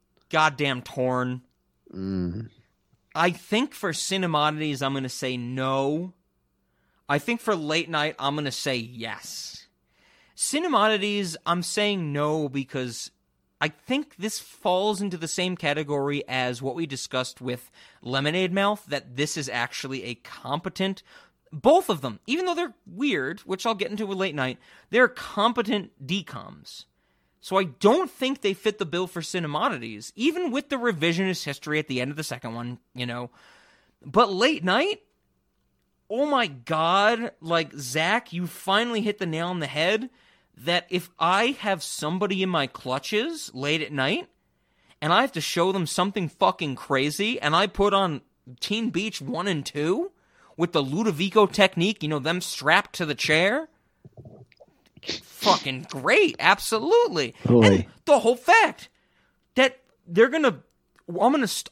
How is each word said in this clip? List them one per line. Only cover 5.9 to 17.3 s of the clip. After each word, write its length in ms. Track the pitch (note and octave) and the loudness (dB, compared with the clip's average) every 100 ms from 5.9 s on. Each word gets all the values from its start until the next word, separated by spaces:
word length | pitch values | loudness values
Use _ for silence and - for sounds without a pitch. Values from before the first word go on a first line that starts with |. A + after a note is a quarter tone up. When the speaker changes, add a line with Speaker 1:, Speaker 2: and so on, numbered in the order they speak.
| D#3 F3+ - _ _ _ _ _ _ _ _ - | -2 -6 -12 _ _ _ _ _ _ _ _ -2
Speaker 1:
I 80 | C#3+ | -2
think 240 | - A#3 | 0 -4
for 140 | - F#3+ | 0 -2
Late 340 | D3+ D#3+ D#3+ | 0 -2 0
Night, 260 | D#3 D3+ - | -2 -2 -2
I'm 160 | C#3 D3 | -4 -2
gonna 160 | C#3+ | -4
say 240 | - D3 B2+ | -4 -4 -4
yes. 880 | A#2 B2 A2+ G#2 - - - - - _ _ _ _ _ _ - | -6 -10 -10 -10 -12 -14 -14 -16 -20 _ _ _ _ _ _ -6
Cinemodities, 1000 | - C#4+ F4 A#3+ G#3+ G#3+ G#3 G3+ F#3 E3 - | -2 -2 2 4 4 2 0 -2 -4 -6 -2
I'm 160 | F3 | -2
saying 500 | E3+ - G#3 G3 D#3 | -2 0 0 0 -2
no 340 | C#3+ D3+ D#3 D3 | -2 0 0 -2
because 600 | C3+ C3 C3+ B2+ A#2 - _ _ _ _ - | -4 -6 -6 -6 -8 -14 _ _ _ _ -4
I 100 | D#3 | -4
think 480 | - - C4+ D4+ - | -4 -4 -4 -4 -8
this 220 | G#3 - | -8 -8
falls 600 | - - G#3 F#3 G#3 F#3+ | -14 -6 0 2 2 0
into 160 | G3+ E3+ | -4 -6
the 100 | D#3+ | -6
same 300 | - F#3 F3+ | -2 -2 -2
category 640 | D3+ D3 D3 C#3+ C#3 C#3+ - | -2 -2 -2 -2 -2 -4 -4
as 340 | C3 B2+ B2 | -2 -2 -2
what 140 | C3 C3 | -6 -4
we 100 | E3 | -6
discussed 560 | C3+ - B2+ B2+ | -6 -6 -4 -4